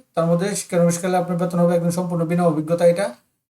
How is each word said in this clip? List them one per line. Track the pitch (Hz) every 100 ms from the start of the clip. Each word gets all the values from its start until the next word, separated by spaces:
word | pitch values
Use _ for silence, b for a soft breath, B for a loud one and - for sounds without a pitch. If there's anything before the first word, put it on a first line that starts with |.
| _ 170
তার | 170
মধ্যে | 170 202 196
শিক্ষানবিষ্কারে | - 175 170 170 185 180
আপনার | 170 175
বেতন | 175 175
হবে | 175 170
একদম | 170
সম্পূর্ণ | 180 175 170 160
বিনা | 175
অভিজ্ঞতা, | 175 156 151 170 175
এটা | 175 202 - _ _